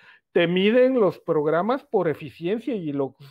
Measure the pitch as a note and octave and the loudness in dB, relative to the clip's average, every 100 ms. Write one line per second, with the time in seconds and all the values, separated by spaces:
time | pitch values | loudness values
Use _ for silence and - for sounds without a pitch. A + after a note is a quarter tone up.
0 | - _ _ F#3 E3+ F3+ G3+ B3 B3+ C4 | -20 _ _ 0 2 2 2 4 4 4
1 | F#3 - - D#3 D3+ D#3+ G#3 C4+ - B3 | 0 0 -2 -2 0 0 0 -4 -2 -2
2 | E3+ C#3 D3 - E3+ A3+ D4 A3 D3+ C#3+ | 0 -4 -10 -10 -6 -6 -6 -8 -6 -6
3 | C3+ - | -6 -8